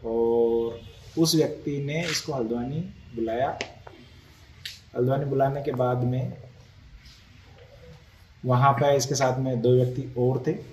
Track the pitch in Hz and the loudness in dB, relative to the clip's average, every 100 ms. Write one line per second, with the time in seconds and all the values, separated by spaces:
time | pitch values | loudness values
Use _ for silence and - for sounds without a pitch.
0 | 117 117 117 117 117 117 117 113 - - | -2 2 4 4 4 2 -2 -6 -16 -20
1 | - - 160 160 143 - - 143 143 156 | -12 0 2 4 2 -2 -6 -6 -4 -4
2 | 170 151 - 139 113 120 123 156 190 - | -4 -4 -6 -4 -2 -4 -4 -6 -8 -12
3 | - 117 110 117 - - - - - - | -16 -6 -4 -2 -2 -2 -10 -12 -20 -20
4 | - - - - - - - - - 127 | -20 -20 -20 -20 -20 -18 -18 -18 -12 -2
5 | 127 135 147 135 135 143 147 127 123 123 | 0 0 -2 0 0 0 -4 -2 0 0
6 | 123 127 - - - - - - - - | 0 -2 -4 -8 -18 -20 -20 -20 -20 -20
7 | - - - - - - - - - 160 | -20 -20 -20 -20 -20 -20 -20 -20 -20 -20
8 | - - - - 127 127 135 127 143 143 | -20 -20 -20 -10 0 4 6 4 4 4
9 | 127 135 135 127 131 123 120 127 123 - | 2 0 0 0 -2 0 4 4 4 -2
10 | - - 123 131 - 156 - | -8 0 0 0 -2 -4 -6